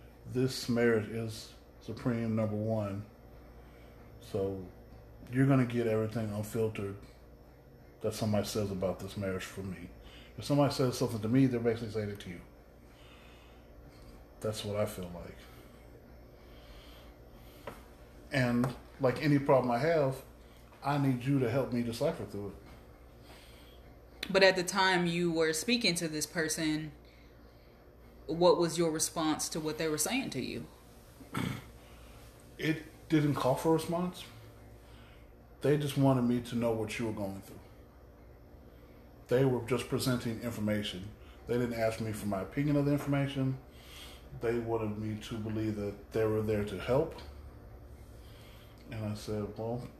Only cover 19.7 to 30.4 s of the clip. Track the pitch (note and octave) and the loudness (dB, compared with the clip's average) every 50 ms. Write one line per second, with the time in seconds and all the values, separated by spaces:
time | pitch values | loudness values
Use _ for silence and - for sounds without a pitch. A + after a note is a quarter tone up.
19.7 | A#2+ A#2+ C#3 E3 E3+ D#3+ C#3+ C3+ C3 - - - - - - - - - - - | 2 2 4 4 4 4 4 4 2 -2 -8 -14 -18 -20 -20 -20 -20 -20 -20 -20
20.7 | - - - C#3 C#3+ C#3+ C#3 C3+ C3 A#2+ A#2+ C3+ C#3+ C#3 B2+ A2+ A2 C#3 B2 A2+ | -18 -6 -2 0 2 4 4 4 2 2 2 2 4 4 4 4 2 2 2 2
21.7 | A#2+ A#2+ A#2+ A#2 A2 - C#3 D#3+ E3 - G#2+ - - G2+ G#2 G2 F#2+ - - - | 0 0 0 0 0 0 0 0 0 -2 -4 -8 -6 -6 -6 -8 -10 -12 -16 -18
22.7 | - - - - - - - - - - - - - - - - - - - - | -20 -20 -20 -20 -20 -20 -20 -20 -20 -20 -20 -20 -20 -20 -20 -20 -20 -20 -20 -20
23.7 | - - - - - - - - - - - - F#3 F#3+ F#3+ F#3+ F#3 F#3 F3+ F3 | -20 -20 -20 -20 -20 -20 -20 -20 -16 -12 -6 0 4 6 8 8 8 6 2 0
24.7 | - G3+ F#3+ F#3+ F#3 F3 F3 E3+ E3+ F3 F3 F3 D#3+ D#3+ D#3+ D#3 D#3+ D#3+ - - | 2 2 4 4 4 4 4 2 2 2 2 2 2 2 2 2 2 0 0 0
25.7 | A#3+ A#3+ A#3 F#3+ E3+ E3+ F3 D#3+ D#3 D3+ D3 - - F3 D#3+ D#3 D#3 - D#3+ D#3 | 0 2 2 2 0 0 -2 -2 -2 -4 -4 -4 -2 -2 -2 -2 -2 0 0 0
26.7 | D3+ D#3 D#3 D3+ C#3+ - - - - - - - - - - - - - - - | 0 0 -2 -6 -10 -14 -18 -20 -20 -20 -20 -20 -20 -20 -20 -20 -20 -20 -20 -20
27.7 | - - - - - - - - - - - - D#3+ E3 F3 F3+ D#3+ D#3 F3 E3 | -20 -20 -20 -20 -20 -20 -20 -20 -20 -14 -8 -6 0 6 6 8 8 8 4 2
28.7 | D#3+ E3+ E3+ E3 D#3 D#3+ D#3 - - E3+ D#3+ D#3 D3+ - - - - E3+ D#3 D#3 | 2 2 2 2 2 0 -2 -2 0 0 0 2 2 0 -2 -4 -4 -4 -4 -4
29.7 | D3+ - E3 D#3+ D3+ D3+ - F#3+ A3 C4 B3 D3+ C3+ C3+ | -2 -2 0 0 0 0 0 0 0 -2 -2 -2 -4 -4